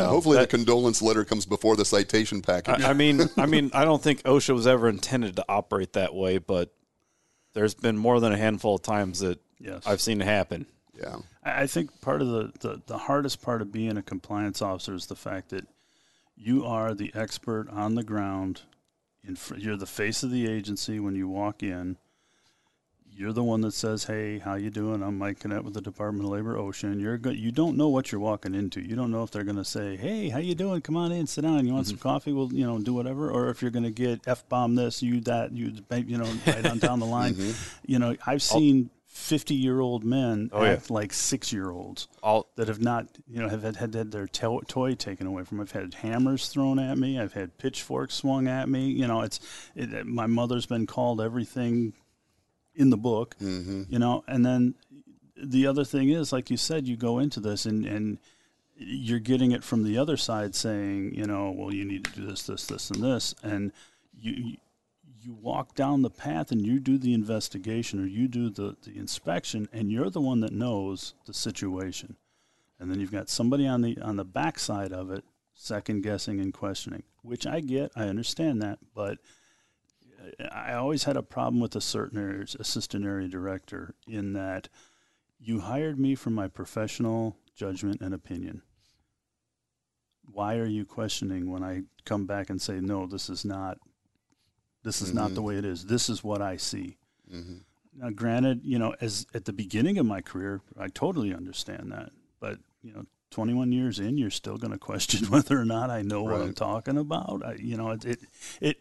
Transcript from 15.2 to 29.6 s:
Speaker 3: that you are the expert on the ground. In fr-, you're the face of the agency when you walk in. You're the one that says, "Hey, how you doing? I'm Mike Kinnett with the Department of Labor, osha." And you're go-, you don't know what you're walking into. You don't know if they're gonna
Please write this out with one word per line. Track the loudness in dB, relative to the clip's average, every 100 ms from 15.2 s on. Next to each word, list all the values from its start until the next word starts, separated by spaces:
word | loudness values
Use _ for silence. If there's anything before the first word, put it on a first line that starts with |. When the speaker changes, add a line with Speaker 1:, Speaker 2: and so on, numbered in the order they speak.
| -8 -10 -8
Speaker 3:
that | -10 -10 _ _ _ _ _ _ -8
you | 0 2 2
are | 0 0
the | -2 -6 -4
expert | -6 -6 -4 -4 -4
on | -2 0 0
the |
ground. | 0 -2 -2 -2 -4 -6 -12 _ _ _ _ _
In | -12 -10
fr-, | -10 -6
you're | -4 -4
the | -6
face | -2 -2 0
of | -2
the | 0 0
agency | -2 -4 -6 -4 -4
when | -2 -2
you | -4
walk | -2 -4 -4
in. | -6 -6 -6 -8 _ _ _ _ _ _ _ _ _ _ _
You're | -8 -4
the | 0
one | 2 2
that | 0
says, | 0 -2 -2 -4
"Hey, | -4 -4 -6
how | -6
you | -4 -4
doing? | -4 -2 -2
I'm | -4 -4
Mike | -4 -6
Kinnett | -6 -6
with | -6
the | -8
Department | -10 -6 -4 -2 -2
of |
Labor, | -2 -4 -4
osha." | -6 -6
And | -4 -2
you're | -2 -2
go-, | -2
you | -2 -2
don't | 2 4 6
know | 6
what | 4 0
you're | -2
walking | -2 -2 -2 -2
into. | -2 -4
You | -4 -2
don't | 0
know | -2
if | -2
they're | -4
gonna | -4 -4